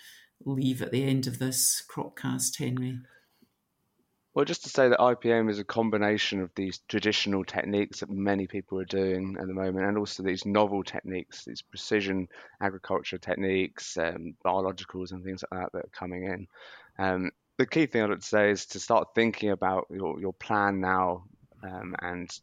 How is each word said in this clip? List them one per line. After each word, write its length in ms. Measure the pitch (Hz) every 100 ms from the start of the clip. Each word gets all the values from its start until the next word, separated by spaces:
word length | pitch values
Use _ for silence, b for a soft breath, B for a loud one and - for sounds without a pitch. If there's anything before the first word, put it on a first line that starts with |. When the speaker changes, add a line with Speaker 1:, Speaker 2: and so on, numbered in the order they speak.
| B B B _
Speaker 1:
leave 380 | 139 135 131 127
at 100 | 107
the 120 | 123
end 240 | 139 135 131
of 100 | 123
this 460 | 131 127 - - -
Cropcast, 720 | - - - 131 131 - -
Henry? 420 | 127 127 127 127 127 b b b b _ _ _ _ _ _ _ _
Speaker 2:
Well, 120 | 139 147
just 180 | 170
to 60 | 139
say 180 | - 127
that 140 | -
I 120 | 123 120
P 140 | 117
M 200 | 117 110
is 100 | 104
a 60 | 101
combination 760 | 113 113 104 104 107 - 98
of 100 | 92 -
these 240 | 95 - -
traditional 560 | 107 104 104 101 98
techniques 560 | 92 98 98 101 101 -
that 100 | -
many 380 | 98 101 98 95
people 320 | 101 - 95
are 60 | 92
doing 500 | 98 95 92 95 95
at 80 | 92
the 80 |
moment, 320 | 92 95 95 101
and 120 | 104
also 260 | 101 -
these 220 | 95 92 101
novel 380 | 104 104 98
techniques, 600 | - - - 92 - -
these 180 | - 60
precision 680 | - - - 107 98 95 90 B B B
agriculture 560 | 101 95 - 95 - 92
techniques, 800 | - 90 95 95 95 - - 87
um, 380 | 82 85 82 - 92
biologicals 640 | 95 95 92 - 92 90
and 100 | 92
things 220 | 92 92 -
like 80 | 92
that 140 | 90
that 120 | 90 -
are 60 |
coming 320 | - 90 90
in. 240 | 95 90 - B B B B -
Um, 340 | 95 92 92 _ _ -
the 80 | 127
key 220 | 160 143
thing 160 | 117
I'd 60 | 104
like 120 | 92
to 40 | -
say 260 | 107 104
is 160 | 98 -
to 120 | 101
start 300 | - 113 - -
thinking 340 | 113 - 107
about 380 | 95 92 92 -
your, 280 | 95 87 73
your 160 | 95
plan 460 | - - 104 101 98
now, 460 | 92 92 92 90 98 _ _ -
um, 320 | 95 92 90 -
and 300 | 90 90 90 -